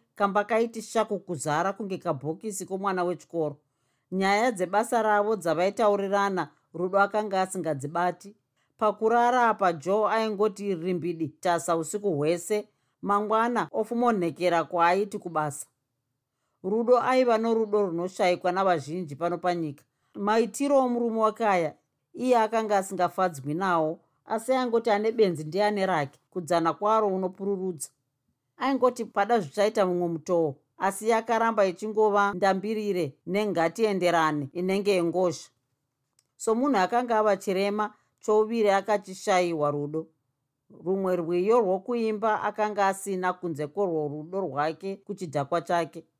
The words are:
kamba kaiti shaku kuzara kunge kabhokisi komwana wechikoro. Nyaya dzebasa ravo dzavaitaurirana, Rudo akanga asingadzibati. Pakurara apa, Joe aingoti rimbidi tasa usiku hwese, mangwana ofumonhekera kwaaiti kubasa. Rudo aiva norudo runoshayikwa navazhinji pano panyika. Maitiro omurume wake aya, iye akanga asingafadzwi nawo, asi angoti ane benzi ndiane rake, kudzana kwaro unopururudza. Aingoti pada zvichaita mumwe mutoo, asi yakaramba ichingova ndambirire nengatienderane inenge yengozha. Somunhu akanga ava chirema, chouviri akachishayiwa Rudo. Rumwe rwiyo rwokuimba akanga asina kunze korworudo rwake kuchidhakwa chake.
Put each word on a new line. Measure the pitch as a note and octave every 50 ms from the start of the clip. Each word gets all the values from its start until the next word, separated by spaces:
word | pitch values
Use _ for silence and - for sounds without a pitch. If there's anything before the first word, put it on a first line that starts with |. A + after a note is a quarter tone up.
| _ _ _
kamba | - G3+ G3+ F#3+ G#3 G3+
kaiti | G#3 A#3 A3+ A#3 A3+ A3+ A3+
shaku | G#3+ - - A3+ G#3+ G#3+ G#3+ F3+
kuzara | - - F3 C3+ A#2 D3+ D3 D#3+ F3 G3 G3
kunge | - A3 F#3+ F#3+
kabhokisi | D#3+ - F3 D#3 B2+ C#3 D3+ D#3+ F#3+ - A3 F#3+ - F#3
komwana | - F#3+ F#3+ G3 G3 F#3 F#3 F3
wechikoro. | F3+ F3+ D3 - _ - E3 D#3 D3 C#3+ - _ _ _ _ _ _ _ _ _ _
Nyaya | F#3 F#3 F#3+ F#3+ G3+ G#3 A#3 C4
dzebasa | A#3 F3 F3+ F3 F#3+ G#3 A#3 A#3+ B3+ A#3
ravo | G#3+ G#3+ G#3 G#3 G#3 G#3+ A3
dzavaitaurirana, | G3 D#3 E3+ D#3 D3 F3+ G3+ G3+ - A3+ G#3 G3+ G3 G3 F#3+ G3 G3+ G3 G3+ F#3+ F3+ D3+ - _ _ _ _ -
Rudo | E3 F3+ F#3 F#3+ G3
akanga | G3+ G3+ G#3 G#3+ G#3+ G#3 F#3+ F#3+
asingadzibati. | F#3+ F#3 - F#3+ D#3+ D#3+ D3+ C#3 C3+ D3 E3 E3+ F3 F3+ F3 - - G3+ G#3 _ _ _ _ _ _ _ _
Pakurara | _ A3 G#3+ G3+ G#3 A3 A3 A#3 A#3+ A#3+ A#3+ B3 B3+ A#3+ A3+
apa, | G#3 F#3+ G3+ F3+ E3+
Joe | D#3 - F3 G3 G#3+ G#3+ F#3
aingoti | G#3 A3+ A3 A3 G#3+ F#3+ G#3+ G#3+ G3 G3 G3+ G3+ F#3+
rimbidi | E3 E3 F#3 F#3 E3+ C#3+ F3 E3+ E3 D#3+
tasa | D3 - _ - F3+ F3 E3 - - E3
usiku | E3 D#3+ D#3 - G3+ G3+ G3+ E3
hwese, | C#3 D3 D#3 F3 E3+ - - G#3+ G#3 - - _ _ _ _ _ _
mangwana | - F#3 G3+ G#3 G#3+ G3+ A3 A3 A3+ A#3+ B3 A3 E3+ -
ofumonhekera | - - G#3+ - A#3+ A#3 B3 A#3+ A3+ G3 F3 E3 C#3 - F3 F3 E3+ E3+ D#3
kwaaiti | - F3+ E3+ E3+ E3+ F3+ G3 G#3 G3 G3+ G3+
kubasa. | - F3+ D#3+ D#3 D3+ D3+ C#3 - - - _ _ _ _ _ _ _ _ _ _ _ _ _ _ _ _ _ _ -
Rudo | F#3+ G#3 A3+ A#3 A3+ B3 A#3+
aiva | - B3 C4 C4 C4 A#3+ A3+
norudo | A3 A3+ A#3 A3+ A3+ A3 G#3 G3+ G#3 G3+
runoshayikwa | F#3 E3 E3+ F3 F#3+ - - G3+ F3+ F3+ E3+ - F3+
navazhinji | F3+ F#3+ G3 F#3+ F3 D#3+ C3 C#3 D#3+ F#3 F3+ C#3+ C#3+
pano | C3+ E3+ E3+ F3
panyika. | E3+ F#3 F3+ F3 E3+ D#3+ D3+ C#3 - _ _ _ _ _ _ -
Maitiro | G#3+ G3 G3+ G#3+ A#3 A#3+ A3+ - - C#4 C#4+ C#4+ C4+
omurume | C4 B3 A#3+ A#3+ A#3+ A#3 A3 A3
wake | A3 G#3+ G#3 - A#3
aya, | G#3 F#3+ F3+ E3 D3 - _ _ _ _ _ _ _ -
iye | - A#3+ B3+ B3
akanga | A3+ A3 G#3+ A3+ A3 A3 G#3 G#3
asingafadzwi | G3 F#3+ - G3 F3 F3+ E3+ - - F#3 F#3 D#3+ C#3 C3 C#3+ D3+
nawo, | E3+ G3 F#3+ F3 E3 D#3 D#3 E3+ - _ _ _ _ _
asi | - A3 A3+ A3+ - C4
angoti | B3+ B3+ A#3+ A3 A#3 A3+ A#3
ane | G#3 G#3 G#3+ A3+
benzi | A3+ A3+ A3 F#3 E3+ C#3+ D#3
ndiane | D#3 D#3 F#3+ G#3 G#3 G#3+ G3+ F#3+
rake, | F#3+ F3+ D#3 C#3+ C3+ - _ _ _
kudzana | - F#3 E3+ C#3 F3+ E3+ E3 E3 D#3
kwaro | - G3+ G#3+ A3 A3 G#3+
unopururudza. | G3+ F#3+ F#3+ F#3+ F#3 F#3 - G3 G3+ G3+ F#3 F#3 F#3+ E3+ D3 - - _ _ _ _ _ _ _ _ _ _ _ _ _
Aingoti | - A#3+ C4+ C#4 B3+ B3 B3+ B3 A#3+ A3+
pada | - - G#3 G3+ G#3 A#3+ A3
zvichaita | F3 C#3 - G#3+ G3+ G#3+ A3 A3 G3
mumwe | F#3 F3+ F3 F3
mutoo, | E3+ E3+ D#3 D3+ - F3+ E3+ E3 D3 C#3 - _ _ _
asi | - F#3+ G3 G3 - G#3+ A3
yakaramba | A#3 A3+ A3+ A#3 A#3 A3+ A3+ A3+ A3 G#3+ G3
ichingova | F#3 E3+ - G#3 A3 G#3 G#3+ G#3+ G#3 G3+ G#3 G3+ G3+ G3+
ndambirire | F3+ G3 G3 F#3+ F#3+ F#3 G#3+ A3+ G#3+ G#3+ G3+ F#3+ F3+ D#3+ C3+ - _ _
nengatienderane | E3 F#3 G3+ G#3+ G#3 F3 E3+ E3 E3+ E3+ A3+ A3+ G#3+ G3 F#3+ F3 F3 E3+ E3 D#3+ D#3 D#3 D3 C#3 C3 -
inenge | F3 F3+ F#3+ F#3+ G3+ G3 G#3
yengozha. | G3 F3+ E3+ E3+ D#3+ F3+ F#3 F3 D#3 - - - _ _ _ _ _ _ _ _ _ _ _ _ _ _ _ _ _
Somunhu | - - A3+ A3 A#3 C4 D4 C4
akanga | G3 F#3 F3+ A#3 A#3+ B3+ A#3+ A3+ G#3+
ava | G#3+ G#3+ G3
chirema, | G3 - G#3 F#3 F#3 G3 G3+ G#3 G#3 G#3+ G#3 - _ _ _ _ _
chouviri | - - G#3+ G#3+ G#3+ G#3+ A#3 A#3 G#3+ G3+
akachishayiwa | F#3+ G3 F#3+ A3 G#3+ G3+ F#3+ F#3 F#3 - - G#3 F#3+ F3+ F3+ F3 E3 D3+ D3 D3
Rudo. | D3 C#3+ D3 D3 D3+ D#3+ D#3+ - _ _ _ _ _ _ _ _ _ _ _ _ G#3 - -
Rumwe | F3 F#3+ G3 F#3+ F#3 F3+
rwiyo | F3 E3 D#3+ F3 F3 F3+ G#3 A3+ B3
rwokuimba | A3 F#3 F#3 F#3+ F#3+ - A#3+ A#3+ A3+ A3 G#3+ G3+ G#3+ A3 G#3+ - -
akanga | G#3+ G#3 - G#3+ G#3+ G#3 G3+ G3
asina | G3 F#3+ F#3+ - G3+ G3 F#3 F#3 F3+ F3+
kunze | F#3 F#3 F3 D#3+ C#3 D3+
korworudo | C#3+ - G3 G3+ F3+ E3 D#3 D3+ D3 C#3+ D#3 D3+ E3+ F#3 G3
rwake | G3 D#3 C3 C#3 D3 D#3+ D#3+ - F#3+ G3 G3
kuchidhakwa | F#3+ _ - G3+ - F#3 D#3+ C3 D3 C#3 C3+ F3 E3+
chake. | E3 - F3+ E3+ E3 D3+ - E3 - _ _